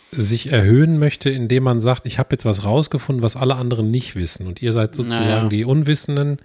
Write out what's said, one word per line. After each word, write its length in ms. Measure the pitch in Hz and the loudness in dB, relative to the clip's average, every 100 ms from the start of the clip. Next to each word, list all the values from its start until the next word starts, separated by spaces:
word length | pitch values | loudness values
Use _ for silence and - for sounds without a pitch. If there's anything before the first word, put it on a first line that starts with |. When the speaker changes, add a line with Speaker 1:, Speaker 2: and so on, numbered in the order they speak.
| _ | _
Speaker 1:
sich 380 | 160 104 113 143 | -4 -2 -2 0
erhöhen 480 | 127 98 120 160 156 | 2 6 6 6 4
möchte, 300 | 151 - 139 | 2 0 -2
indem 340 | 135 117 127 | -2 0 2
man 160 | 131 117 | 2 2
sagt, 240 | 117 127 117 | 0 0 -2
"Ich 120 | - | -4
hab 120 | - | -2
jetzt 140 | 139 117 | -2 -2
was 180 | 98 98 | -2 0
rausgefunden, 580 | 131 156 135 - 131 | 0 0 -4 -4 -2
was 120 | 113 127 | -2 0
alle 200 | 131 127 | -2 0
anderen 360 | 120 117 110 | -2 0 0
nicht 240 | 123 123 101 | -2 -4 -6
wissen 320 | 87 - 90 | -6 -6 -10
und 140 | 87 | -6
ihr 100 | 120 | -2
seid 240 | 113 110 - | 0 -2 -2
sozusagen 300 | 120 117 107 | -4 -2 0
Speaker 2:
Naja. 220 | 110 110 | 0 0
Speaker 1:
die 160 | 104 120 | 0 0
Unwissenden, 720 | 147 147 151 - 143 143 139 | 2 2 -2 -2 -2 -2 -4